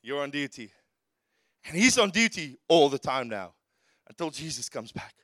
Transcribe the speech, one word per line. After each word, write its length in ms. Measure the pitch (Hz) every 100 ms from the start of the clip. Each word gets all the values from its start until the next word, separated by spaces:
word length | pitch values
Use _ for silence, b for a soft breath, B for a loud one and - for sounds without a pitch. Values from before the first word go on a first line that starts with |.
You're 180 | 113 143
on 80 | 143
duty. 420 | 143 139 - 107 _ _ _ _ _ _ _ _ _
And 120 | - 165
he's 220 | 247 247
on 140 | 202
duty 480 | 185 226 - 151 127 _
all 200 | 165 143
the 100 | 135
time 280 | 147 131 120
now 280 | 107 90 _ _ _ _ _ _
until 240 | - 165
Jesus 400 | 147 156 123 123
comes 220 | 131 113
back. 240 | - - _